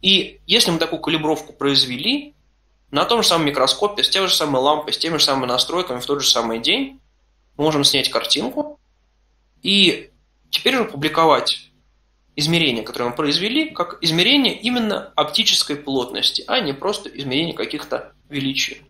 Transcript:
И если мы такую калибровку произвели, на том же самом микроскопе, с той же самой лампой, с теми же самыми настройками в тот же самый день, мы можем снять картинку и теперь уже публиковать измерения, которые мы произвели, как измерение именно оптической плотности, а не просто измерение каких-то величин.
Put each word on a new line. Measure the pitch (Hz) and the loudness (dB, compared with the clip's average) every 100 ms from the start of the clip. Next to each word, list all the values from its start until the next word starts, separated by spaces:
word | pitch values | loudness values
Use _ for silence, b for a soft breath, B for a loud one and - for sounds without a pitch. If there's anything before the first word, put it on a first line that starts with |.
И | 190 190 - - - | 4 2 2 -10 0
если | 202 233 | 2 4
мы | 165 | 2
такую | 160 160 | 0 -2
калибровку | - 156 151 151 - | -2 0 0 -2 -4
произвели, | - 139 135 127 123 175 285 294 _ _ _ _ _ _ | -4 0 2 0 -2 -2 -2 -4 _ _ _ _ _ _
на | 139 | -2
том | 180 233 | 2 2
же | 202 | 4
самом | 170 151 | 2 2
микроскопе, | 139 135 - 208 - | 2 0 0 -2 0
с | - | 0
той | 190 190 | 2 0
же | |
самой | 175 151 135 | 0 0 2
лампой, | 135 151 147 | 2 2 0
с | - | -4
теми | 165 160 | -2 0
же | |
самыми | 143 135 127 | 2 2 0
настройками | 120 - 170 180 123 | -2 -2 -2 -4 -6
в | - | -4
тот | 143 | -2
же | 131 | 2
самый | 123 113 113 | 0 0 -2
день, | 131 214 269 - _ _ _ _ _ _ | 0 0 -2 -8 _ _ _ _ _ _
мы | |
можем | 147 151 | 0 4
снять | 139 139 127 | 2 2 0
картинку | 120 - - 226 302 294 - _ _ _ _ _ _ _ _ | -2 -2 -2 -2 -4 -8 -8 _ _ _ _ _ _ _ _
и | 170 202 185 - - _ _ _ _ | 2 6 6 4 -6 _ _ _ _
теперь | - 240 | -2 0
уже | 262 220 | 0 -2
публиковать | 139 151 156 165 135 - - - _ _ _ _ _ _ | -2 -2 4 4 4 2 -4 -8 _ _ _ _ _ _
измерения, | - 147 170 156 117 | -6 0 2 2 0
которые | 107 117 120 | -6 -4 -4
мы | |
произвели, | 120 151 147 196 262 311 | 0 0 0 0 -2 -4
как | - 170 - | -4 -6 -4
измерение | 165 160 185 277 247 165 | -2 2 4 4 2 0
именно | 226 247 220 202 - | -4 -2 -2 -2 -6
оптической | - 147 - - - - 143 | -2 -2 0 0 0 -2 -4
плотности, | 143 135 123 101 - - - | -2 -2 -2 -2 -2 -4 -4
а | 254 | -2
не | 180 | -2
просто | 135 190 202 - | -4 -4 -4 -8
измерение | - 139 131 165 | -10 -4 -2 -2
каких-то | - - 151 - 123 - _ _ | -4 -6 -6 -6 -8 -8 _ _
величин. | 147 135 135 - - - | -6 -4 -2 -4 -6 -20